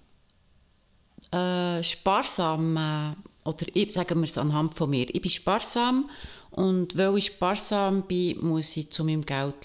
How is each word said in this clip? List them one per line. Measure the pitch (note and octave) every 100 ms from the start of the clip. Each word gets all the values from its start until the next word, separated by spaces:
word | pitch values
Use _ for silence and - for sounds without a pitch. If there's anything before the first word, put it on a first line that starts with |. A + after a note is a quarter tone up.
| _ _ _ _ _ _ _ _ _ _ _ - -
Äh, | F3+ F3+ F3+ F3+ F3
sparsam, | E3+ - - G3 C4 - E3+ D#3+ E3 D#3+
äh, | D#3 D3+ D3+ D3+ - - -
oder | - -
ich, | - G#3
sagen | - F3 E3
wir | D#3
es | -
anhand | C#3+ D3+ D#3 -
von | D3+
mir. | C#3 B2 -
Ich |
bin | F3+
sparsam | - - G#3 - A#3+ A#3+ B3+ C#4+ - - - -
und | - F#3+ F#3 F3 -
weil | F#3+ G3+
ich | G3
sparsam | - F3+ G#3 - G#3 G3 G3
bin, | F#3+ F3+ F3 - E3
muss | D#3+ D#3 -
ich | D3+
zu | - D#3
meinem | D#3 D3
Geld | C#3 C#3 C#3